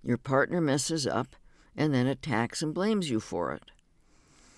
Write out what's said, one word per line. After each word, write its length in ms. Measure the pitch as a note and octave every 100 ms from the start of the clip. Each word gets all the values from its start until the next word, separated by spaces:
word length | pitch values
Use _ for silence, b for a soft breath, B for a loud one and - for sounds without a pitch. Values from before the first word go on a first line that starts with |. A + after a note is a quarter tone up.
Your 140 | - A#2+
partner 420 | - C3+ - F3
messes 440 | D#3 C#3+ - E3 A#2
up 300 | E2+ A#2+ - b b b -
and 160 | D3+
then 140 | C3+ B2+
attacks 560 | C3+ D#3+ A2 A#2 -
and 100 | D#3
blames 380 | D#3+ G3+ G#3+ D#3+
you 100 | A2
for 320 | - F2 D2+
it. 180 | C#2+ - - _ _ b b b b b